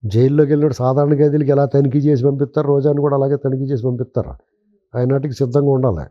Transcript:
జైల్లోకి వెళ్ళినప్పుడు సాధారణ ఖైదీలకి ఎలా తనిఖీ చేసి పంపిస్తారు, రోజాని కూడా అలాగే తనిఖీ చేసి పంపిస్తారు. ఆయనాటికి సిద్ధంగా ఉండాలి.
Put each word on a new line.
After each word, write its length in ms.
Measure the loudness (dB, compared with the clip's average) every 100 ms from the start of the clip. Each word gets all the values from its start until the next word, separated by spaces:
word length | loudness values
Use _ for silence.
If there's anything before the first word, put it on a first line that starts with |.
| -2
జైల్లోకి 460 | 0 2 2 2
వెళ్ళినప్పుడు 260 | 2 0 0
సాధారణ 360 | 0 0 0
ఖైదీలకి 380 | 2 2 2 0
ఎలా 140 | 0 2
తనిఖీ 320 | 2 2 0
చేసి 280 | 2 2 0
పంపిస్తారు, 420 | 0 -2 -2 0
రోజాని 340 | 0 2 0
కూడా 140 | 0 0
అలాగే 200 | 0 -2
తనిఖీ 280 | -2 -4
చేసి 200 | -4 -2
పంపిస్తారు. 500 | -2 -4 -4 -6 -6 -12 _ _ _ _ _ -4
ఆయనాటికి 360 | -2 -2 -4
సిద్ధంగా 380 | -4 -2 0 2
ఉండాలి. 340 | 2 0 -2 -8